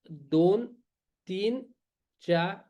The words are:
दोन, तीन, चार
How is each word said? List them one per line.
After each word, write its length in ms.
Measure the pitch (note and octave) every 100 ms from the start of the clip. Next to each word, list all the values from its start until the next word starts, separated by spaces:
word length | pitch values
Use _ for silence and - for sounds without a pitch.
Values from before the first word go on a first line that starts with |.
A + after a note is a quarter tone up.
| -
दोन, 560 | D3+ - D#3+ F3 G#3 A#3+ - _ _ _ _ -
तीन, 340 | F#3 G#3 B3+ - _ _ _ _ _
चार 320 | - E3+ F3 G3 _